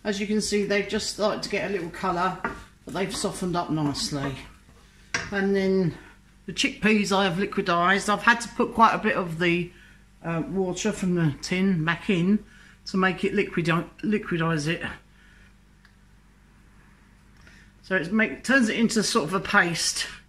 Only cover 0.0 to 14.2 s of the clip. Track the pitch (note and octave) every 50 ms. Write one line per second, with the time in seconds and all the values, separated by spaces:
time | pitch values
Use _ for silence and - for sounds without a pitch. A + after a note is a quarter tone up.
0 | - G#3+ G3 G3 G#3+ G3 G#3+ G#3+ G3+ - G#3 G#3 G3 G3 G3+ G3+ G3 G3 G#3 G#3+
1 | - - - - G#3 G#3 - - - - G3+ F#3+ D#3+ F#3+ G3+ F3+ F3 E3 - -
2 | F#3+ F#3 F3 E3+ F3+ F#3 E3+ - - - - - - - - _ _ - D3 F3+
3 | G3 F#3 - - - F#3+ D#3 - F#3 F3+ E3+ F3 E3+ - D3+ D#3 D3 D3 C3+ -
4 | - - D3 C#3 C#3 C#3+ C3 - - - - - _ - - - - - - -
5 | - - - - - - G3+ G3 G3 G3 G3 G3 F#3+ F#3+ F#3+ F#3+ F#3 D3+ - -
6 | - - - - - _ _ - - G3+ - - - - - - F#3 G#3+ A3 G#3
7 | G3 F3 G3 F#3+ G3+ F#3 E3 F#3+ G3+ - - G3 - F3+ E3+ E3+ F3 F3+ G3 G3
8 | - G#3 G#3 G3+ - A#3 A#3 A#3 - - - - A#3+ - - A3 A3+ - - F3+
9 | G3 G#3+ - F#3 F#3 E3 D#3+ D#3+ F3+ E3+ E3+ F3 E3+ F3 - - - - - -
10 | - _ _ _ - E3 E3 E3 D3+ - F3 G3 F#3 F3+ F3 - - G#3+ G3 -
11 | G3 F3+ F3+ E3+ E3 D3 C3 - - - F#3 F#3 F#3+ G3 F#3 D#3+ D#3 E3+ E3+ -
12 | - - G3 E3+ E3+ F#3+ G#3 G#3 - - - - - - - - - - - F#3
13 | F#3+ F#3 E3+ - - F#3+ - G#3 F3+ - - F3+ D#3 E3+ E3 E3+ D#3 - - -
14 | - A3 G#3 G#3